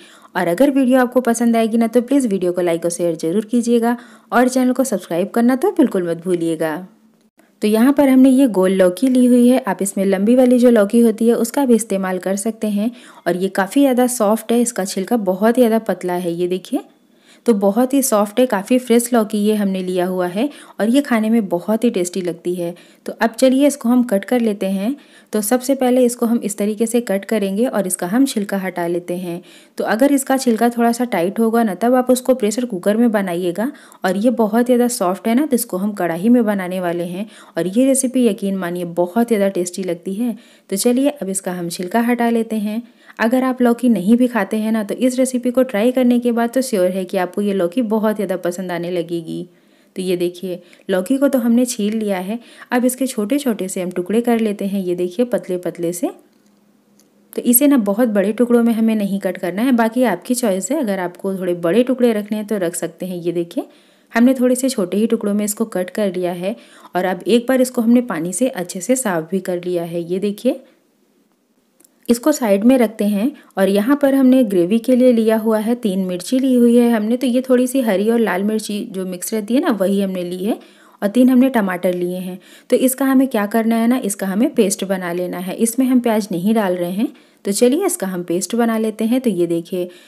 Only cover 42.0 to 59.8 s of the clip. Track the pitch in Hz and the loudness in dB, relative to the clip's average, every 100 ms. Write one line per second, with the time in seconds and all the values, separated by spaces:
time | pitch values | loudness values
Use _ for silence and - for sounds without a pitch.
42 | 233 240 233 233 226 220 208 220 - _ | 0 0 0 0 -2 -4 -4 -6 -10 _
43 | _ - 226 254 262 254 240 233 247 202 | _ -2 0 2 0 2 2 2 2 2
44 | 180 240 247 233 196 220 220 220 208 - | 4 4 4 0 -2 -4 -2 -2 -4 -2
45 | 254 254 254 247 247 247 254 202 240 254 | 0 0 -2 -2 -2 0 0 0 0 2
46 | 247 240 240 233 233 262 254 196 185 190 | 2 2 0 -2 -2 -2 -2 0 0 0
47 | 185 190 180 208 208 196 175 262 220 220 | -4 -4 -4 -2 -2 0 0 -2 -2 0
48 | 214 214 185 185 175 180 185 170 170 180 | 0 -2 -4 -4 -4 -6 -6 -6 -4 -6
49 | 165 170 160 165 175 _ _ _ _ - | -4 -6 -8 -10 -12 _ _ _ _ -8
50 | 185 180 175 175 190 180 - _ - 185 | -4 -2 -4 -6 -10 -10 -14 _ -4 -4
51 | 185 262 277 269 233 233 247 - 208 220 | 0 0 2 0 2 2 0 -2 -4 -4
52 | 208 185 180 233 - - - 247 247 247 | -4 -4 -6 -10 -12 -20 -4 0 0 -2
53 | 262 220 208 285 262 202 190 190 180 180 | -6 -4 -2 -2 -2 -4 -6 -6 -6 -6
54 | 175 220 240 233 214 202 196 196 180 175 | -2 -2 0 0 0 -2 -4 -4 -4 -4
55 | 180 180 247 185 180 180 175 165 170 175 | -4 -2 -2 -2 -4 -6 -6 -6 -6 -4
56 | 330 - _ _ _ _ _ _ _ _ | -6 -8 _ _ _ _ _ _ _ _
57 | _ _ _ - - 240 285 277 202 196 | _ _ _ -6 0 2 4 2 0 0
58 | 247 202 190 226 240 240 233 220 226 220 | 0 0 0 0 2 2 2 2 0 0
59 | 196 196 190 180 180 185 262 240 | -2 -2 -4 -6 -6 -2 0 2